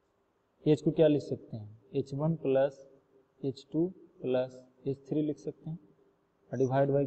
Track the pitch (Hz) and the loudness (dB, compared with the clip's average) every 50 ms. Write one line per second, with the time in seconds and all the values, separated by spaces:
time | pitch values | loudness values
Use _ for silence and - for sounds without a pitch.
0 | _ _ _ _ _ _ _ _ _ _ _ _ - 151 151 143 - 165 151 - | _ _ _ _ _ _ _ _ _ _ _ _ 2 2 2 2 2 0 4 6
1 | 160 151 147 139 - - 135 - - - - 113 107 - - - _ - - 139 | 6 6 6 4 0 -2 -6 -8 -10 -12 -14 -14 -14 -14 -18 -20 _ -8 -6 -6
2 | 127 - 143 139 151 160 165 151 - 139 131 131 135 139 139 - - - - - | -4 -4 -4 -4 -2 -2 -2 0 0 2 2 4 2 2 -2 -6 -20 -20 -20 -20
3 | _ _ _ _ _ _ _ - - 139 123 - - _ - 156 170 185 185 - | _ _ _ _ _ _ _ -8 -6 -6 -6 -8 -10 _ -2 -2 -2 -2 -4 -10
4 | - - _ - - 127 127 127 127 131 127 - - - _ _ - 139 135 - | -20 -20 _ -8 -4 -2 0 0 -2 -2 -6 -16 -20 -20 _ _ -6 -6 -6 -6
5 | - - 147 156 151 151 143 - - 151 - _ - 156 160 - - - _ _ | -6 -4 -2 -2 -2 -2 -4 -6 -8 -12 -12 _ -10 -10 -10 -12 -12 -20 _ _
6 | _ _ _ _ _ _ _ _ _ - - 127 135 123 131 139 139 139 139 143 | _ _ _ _ _ _ _ _ _ -6 -2 0 0 2 2 2 2 2 2 0
7 | 143 | 0